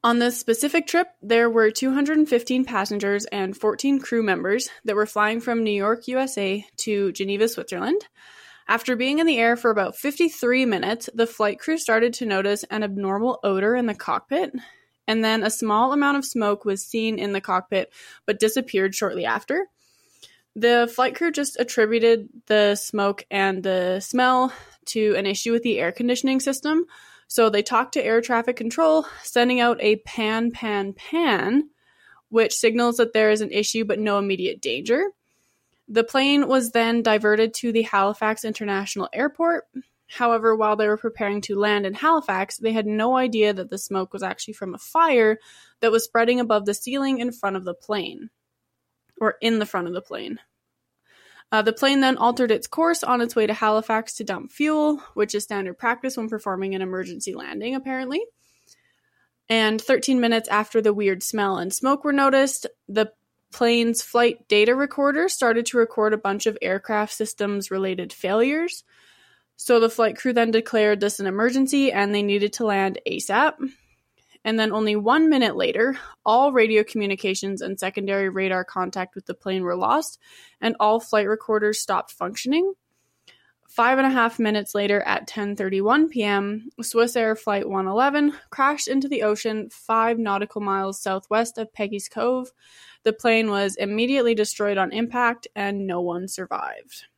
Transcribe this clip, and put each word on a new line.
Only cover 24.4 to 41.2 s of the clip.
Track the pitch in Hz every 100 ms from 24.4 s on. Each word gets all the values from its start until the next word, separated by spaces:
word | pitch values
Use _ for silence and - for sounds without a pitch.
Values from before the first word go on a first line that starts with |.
| 254 - - _ -
to | 226 214
an | 185 196
issue | 196 233
with | 233
the | 233 202
air | 170
conditioning | 180 240 247 269 262
system, | 269 269 294 311 349 - - - _
so | - 220
they | 208
talked | 208 233 254
to | 302
air | 214 226
traffic | 233 233 233 247
control, | 226 269 320 311 302 -
sending | - 247 240 254
out | 240 233
a | 208 214
pan, | - - 214 220 233
pan, | 233 226 208 196
pan, | 196 - 320 330 196 185 262 302 _ _ _ _ _ _
which | 220 220 -
signals | 226 226 240 233
that | 233
there | 220 214
is | 214
an | 214
issue | 208 208 226
but | 214 202
no | 214 202
immediate | 202 185 180 -
danger. | - 120 - 254 392 - _ _ _ _ _ _ -
The | 220
plane | 226 269 269 285 277
was | 262 233
then | 233 226 233
diverted | 226 214 214 214 226 -
to | 240
the | 226
Halifax | 220 202 196 214 214 220
International | 220 214 208 196 196 202 190
Airport. | - 277 285 330 339 - 262 - _ _
However, | - 240 226 226 220
while | 214
they | 214 214
were | 214
preparing | 226 226